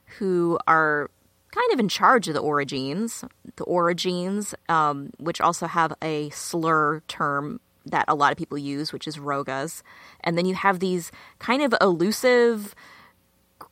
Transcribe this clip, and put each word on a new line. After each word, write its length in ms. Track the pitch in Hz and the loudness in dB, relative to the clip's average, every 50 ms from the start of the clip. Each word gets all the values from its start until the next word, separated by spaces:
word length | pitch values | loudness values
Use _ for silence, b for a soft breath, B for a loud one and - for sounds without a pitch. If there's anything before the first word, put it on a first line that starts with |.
| b - - - | b -20 -10 -4
who 400 | 214 190 180 175 170 170 170 - - - | -2 0 2 2 2 2 0 0 2 2
are 420 | 160 160 160 151 151 147 143 - - _ _ _ _ _ _ _ | 4 4 4 2 2 0 -2 -6 -10 _ _ _ _ _ _ _
kind 220 | - 415 480 453 427 | -4 0 0 2 2
of 80 | 269 | 2
in 80 | 214 180 | 0 0
charge 400 | - - 190 202 262 240 170 170 | 0 4 6 6 6 6 4 0
of 60 | 147 | -2
the 60 | 139 | -2
Origins. 840 | - 147 147 143 139 135 147 135 131 135 143 185 226 233 - - - - - _ - - - | 0 0 0 0 -2 -2 -4 -6 -6 -6 -4 -6 -6 -6 -8 -12 -14 -16 -18 _ -20 -18 -12
The 80 | - - | -10 -6
Origins, 920 | - 170 175 170 170 180 170 - 185 180 180 175 185 196 208 208 - - - _ - | -2 0 2 2 2 0 0 -2 -2 -2 -2 -4 -4 -4 -4 -6 -6 -10 -10 _ 0
um, 420 | 170 160 156 147 147 139 139 - - - | 2 2 2 2 0 -2 -8 -12 -14 -8
which 220 | 139 165 170 - | -6 -6 -2 0
also 260 | - 165 170 - 175 | 0 0 0 0 -4
have 280 | 160 156 175 165 160 - - - | -4 0 0 0 0 -2 -4 -6
a 260 | 160 156 151 151 147 | -4 -4 -4 -6 -6
slur 720 | - - - - - 170 160 165 160 156 151 147 156 156 - - | -10 -12 -8 -6 -4 -2 2 2 4 4 4 2 0 -2 -6 -12
term 520 | - - 165 147 143 143 147 147 - - - _ _ _ _ | -6 -4 -2 -2 -2 -2 -4 -6 -8 -12 -14 _ _ _ _
that 180 | - - 151 - - | -4 -2 -2 0 0
a 60 | 156 | 2
lot 180 | 147 143 139 135 | 4 4 2 2
of 60 | - | 0
people 200 | 165 - 143 147 | -4 -6 -6 -6
use, 340 | 143 143 139 143 143 - - | -6 -6 -6 -6 -6 -6 -8
which 160 | 131 - 160 | -8 -10 -10
is 80 | 147 151 | -10 -8
Rogas. 640 | 143 143 143 139 139 - 135 135 139 165 - - B B B B B B B B | -6 -4 -4 -4 -4 -4 -6 -6 -6 -8 -10 -14 B B B B B B B B
And 160 | - 170 170 170 | -4 -2 0 0
then 60 | 180 | 0
you 80 | 185 185 | 0 0
have 240 | 180 - 196 190 175 | 0 0 0 0 2
these 300 | 185 185 180 180 160 - B B B B B _ | 0 -2 -2 -2 -4 -6 B B B B B _
kind 240 | - - 240 277 302 | -4 -2 0 2 2
of 120 | 269 220 - | 2 2 4
elusive, 960 | 185 202 175 156 165 208 220 - - 254 247 240 240 233 233 214 208 202 - B B B B B B B B B _ _ _ _ _ _ _ _ - - | 4 4 4 4 2 0 0 2 4 4 6 6 6 4 4 0 -4 -10 -14 B B B B B B B B B _ _ _ _ _ _ _ _ -20 -20